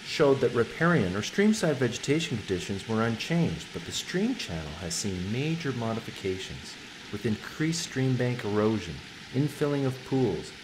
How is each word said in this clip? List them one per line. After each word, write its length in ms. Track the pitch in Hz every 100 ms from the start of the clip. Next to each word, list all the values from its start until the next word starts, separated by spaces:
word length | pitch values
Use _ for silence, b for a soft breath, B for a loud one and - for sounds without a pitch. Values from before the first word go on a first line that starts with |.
showed 360 | - - 147 135
that 120 | 117 120
riparian 600 | 113 - 165 170 95 92
or 60 |
streamside 540 | 110 - 208 220 170 135
vegetation 640 | 127 110 - 147 165 120
conditions 480 | - 90 - 98 101
were 140 | 110
unchanged, 640 | 113 113 - 165 143 82 -
but 140 | 95 85
the 60 |
stream 420 | - - 180 220
channel 380 | 262 - 85 78 78
has 140 | 90 -
seen 360 | 107 92 90
major 400 | 117 147 165 151
modifications, 1000 | 120 117 113 - - 98 92 - 67 - - - - -
with 160 | 104 117
increased 560 | 107 - - 160 165
stream 320 | - - 131 123
bank 280 | 123 123 107
erosion, 500 | 104 107 110 87 69 - - -
infilling 520 | 123 147 - 147 143 135
of 100 | 127 -
pools 460 | 135 123 82 - -